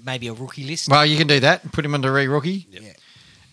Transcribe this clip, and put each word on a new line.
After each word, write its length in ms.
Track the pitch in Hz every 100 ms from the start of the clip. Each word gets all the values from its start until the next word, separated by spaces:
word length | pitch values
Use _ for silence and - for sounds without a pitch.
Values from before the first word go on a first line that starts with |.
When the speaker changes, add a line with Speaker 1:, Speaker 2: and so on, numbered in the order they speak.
| 123
Speaker 1:
maybe 220 | 131 117
a 60 |
rookie 300 | 110 131 -
list. 260 | 135 165 -
Speaker 2:
Well, 160 | 143 151
you 120 | 151
can 100 | 156
do 120 | 143
that 220 | 135 180
and 100 | 160
put 100 | -
him 100 | 151
under 180 | 147 135
re-rookie. 540 | 135 135 143 151 190 147
Speaker 3:
Yep. 140 | 92 104 - _ _ _ _ _